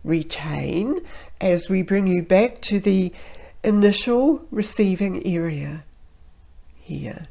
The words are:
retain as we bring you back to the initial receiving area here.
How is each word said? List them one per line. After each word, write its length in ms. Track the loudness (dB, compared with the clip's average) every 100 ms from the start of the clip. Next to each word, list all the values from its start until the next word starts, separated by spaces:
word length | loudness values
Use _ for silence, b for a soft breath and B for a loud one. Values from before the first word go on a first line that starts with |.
retain 960 | 0 -2 -2 -8 -6 -6 -2 -2 -2 -4 B B B -2
as 280 | 0 0 0
we 120 | -2
bring 260 | 2 0 2
you 160 | 0
back 380 | 4 4 4 -2
to 180 | -2 0
the 320 | 4 2 0 B B B B -4
initial 800 | 2 6 6 4 2 4 4 2 -2
receiving 760 | -4 -4 2 2 2 -2 -2 -2
area 580 | -2 -2 -4 -8 -10 -16 -20 -20 -20 -20 -20 -20 -20 -20 -20
here. 520 | -12 -10 -10 -12 -16